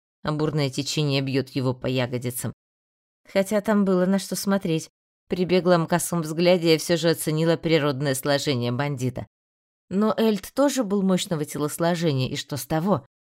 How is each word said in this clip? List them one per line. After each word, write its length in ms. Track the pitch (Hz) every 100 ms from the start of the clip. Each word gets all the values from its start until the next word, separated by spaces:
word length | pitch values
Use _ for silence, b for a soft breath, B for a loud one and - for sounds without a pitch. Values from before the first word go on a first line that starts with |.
| _ _
а 80 | -
бурное 400 | 151 151 151 139
течение 500 | 135 139 - 147 139
бьёт 280 | 135 135 131
его 260 | 143 131 127
по 100 | 127
ягодицам. 680 | 131 123 123 123 - 117 - _ _ _ _ _ _ _
Хотя 300 | 196 196 214
там 240 | 202 208 196
было 220 | 185 180
на 100 | 196
что 180 | 185 185
смотреть. 540 | 196 196 185 160 - _ _ _ _
При 180 | 175 180
беглом 400 | 214 170 175 160
косом 360 | 170 - 170
взгляде 520 | 156 160 175 185 165
я 60 | 160
всё 180 | - 170
же 140 | 165
оценила 440 | 156 - 156 165 165
природное 600 | 165 160 147 131 143 131
сложение 560 | 147 143 151 127 120
бандита. 560 | 123 143 135 127 123 110 _ _ _ _ _ _
Но 240 | 185 214 -
Эльд 340 | 220 208 - -
тоже 280 | 285 262
был 200 | 208 202
мощного 420 | 190 180 - 160 151
телосложения, 840 | 143 147 - 170 175 170 135 127
и 60 | 139
что 220 | - 139
с 80 | -
того? 400 | 160 185 160 - _ _